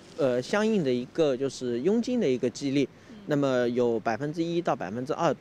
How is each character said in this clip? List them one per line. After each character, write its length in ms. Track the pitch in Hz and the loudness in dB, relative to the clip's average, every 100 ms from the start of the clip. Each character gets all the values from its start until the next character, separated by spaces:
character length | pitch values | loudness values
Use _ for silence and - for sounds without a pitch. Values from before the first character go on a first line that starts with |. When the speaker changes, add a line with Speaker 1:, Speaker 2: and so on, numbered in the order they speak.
| - - | -14 -2
Speaker 1:
呃， 240 | 135 123 | 0 0
相 240 | 127 208 220 | 0 0 2
应 180 | 214 | 2
的 80 | 139 | 2
一 140 | 123 127 | 0 -2
个 280 | - 151 | 0 0
就 140 | 127 139 | 2 -2
是 320 | - 123 120 | -4 -4 -2
佣 220 | 156 226 | 0 0
金 180 | 233 247 | 0 0
的 80 | 165 | 2
一 80 | 127 | 2
个 140 | 123 | -2
激 220 | - 139 | -2 -2
励， 140 | 139 127 - - | 0 0 -4 -20
Speaker 2:
嗯。 80 | - - | -14 -2
Speaker 1:
那 80 | 147 | 0
么 300 | 139 127 120 | 2 2 2
有 280 | 120 120 113 | 2 2 2
百 160 | 120 | -2
分 160 | 107 147 | -2 -4
之 140 | 151 | -4
一 160 | 165 170 | -2 -2
到 160 | 170 135 | 0 -2
百 140 | 90 | -4
分 160 | 113 131 | -6 -4
之 80 | |
二 180 | - 160 117 | 0 0 0